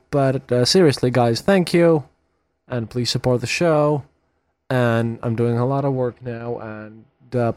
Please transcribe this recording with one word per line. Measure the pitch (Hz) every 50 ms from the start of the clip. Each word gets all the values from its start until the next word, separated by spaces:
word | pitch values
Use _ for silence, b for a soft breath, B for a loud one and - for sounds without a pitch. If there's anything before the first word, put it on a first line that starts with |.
| - _
but, | - 143 139 135 131 127 - -
uh, | 123 123 123
seriously, | - - 190 180 147 127 - - 127
guys, | 120 127 120 120 117 -
thank | - - 196 190 170 -
you, | - 175 170 165 165 151 127 - _ _ _ _ _ _ _ _ _ _ _ -
and | 127 120 113 107
please | - 123 120 -
support | - 127 - 127 123 117
the | 120
show, | - - - 175 170 156 151 151 147 151 139 - _ _ _ _ _ _ _ _ _ _ _ _ -
and | 131 127 123 120 113 117 117 117 113 113
I'm | - 120 113
doing | 117 117 120 117 117
a | 123
lot | 131 139 139 139
of | 139 135
work | 127 127 120 113 -
now, | 123 123 117 117 117 120 117 107
and | 110 110 107 107 107 107 110 110 110 _ _ _ 131 123
the | - 123 120 117 113